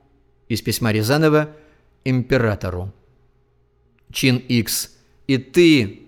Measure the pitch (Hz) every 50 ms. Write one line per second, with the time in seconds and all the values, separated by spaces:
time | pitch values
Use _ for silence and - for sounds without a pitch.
0 | _ _ _ _ _ _ _ _ _ _ 113 107 - - 104 - 123 113 107 110
1 | 107 107 139 151 160 156 151 151 151 151 151 - - _ _ _ _ _ _ _
2 | _ 135 131 127 117 - 135 131 117 110 104 - - 95 87 90 90 98 - _
3 | _ _ _ _ _ _ _ _ _ _ _ _ _ _ _ _ _ _ _ _
4 | _ _ - - - 131 123 123 - - 123 120 110 - - - - - - _
5 | _ _ _ _ _ - 135 127 135 - - 180 175 165 156 139 113 98 - -
6 | -